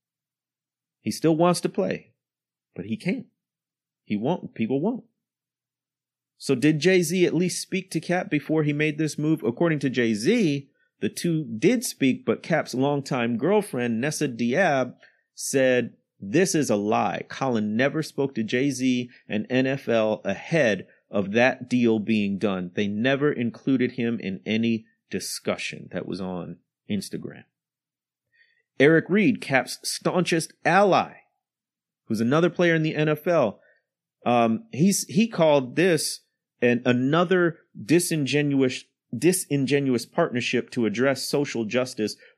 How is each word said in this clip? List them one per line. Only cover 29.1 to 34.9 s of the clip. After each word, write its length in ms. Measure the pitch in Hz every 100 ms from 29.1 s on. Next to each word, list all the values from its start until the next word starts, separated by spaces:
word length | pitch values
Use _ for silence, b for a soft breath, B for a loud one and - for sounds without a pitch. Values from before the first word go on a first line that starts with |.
| 196 175 110
Cap's 380 | - 135 - -
staunchest 720 | - - 165 160 165 165 - _
ally, 480 | 147 185 208 143 90 - _ _ _ _ _ _ _ _ -
who's 140 | 110
another 300 | 117 151 170
player 240 | 170 175
in 80 | 165
the 120 | 156
N 140 | - 156
F 180 | 151 180
L, 340 | 165 113 b b b b _ _ _ -
um, 380 | 120 117 113 -
he's, 320 | 123 190